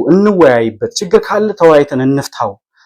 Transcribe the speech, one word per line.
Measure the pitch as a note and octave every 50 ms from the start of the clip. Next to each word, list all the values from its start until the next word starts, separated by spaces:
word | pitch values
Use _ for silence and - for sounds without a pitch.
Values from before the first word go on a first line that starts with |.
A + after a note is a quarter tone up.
| -
እንወያይበት፣ | C#3+ E3+ G3 G3+ G#3 G3 F3+ D#3+ C3 B2 A#2 A#2 A2+ G#2 G2+ A#2 A2+ -
ችግር | - G3+ F3 A3+ G#3+
ካለ | - - F#3+ G#3 G#3+ G#3+ G3
ተወያይተን | - E3+ E3 D#3 D3 C#3+ - C#3+ B2+
እንፍታው፣ | C3 C3+ C#3 C#3 - - - - A#2+ G#2 G2 _ _ _ _ _ _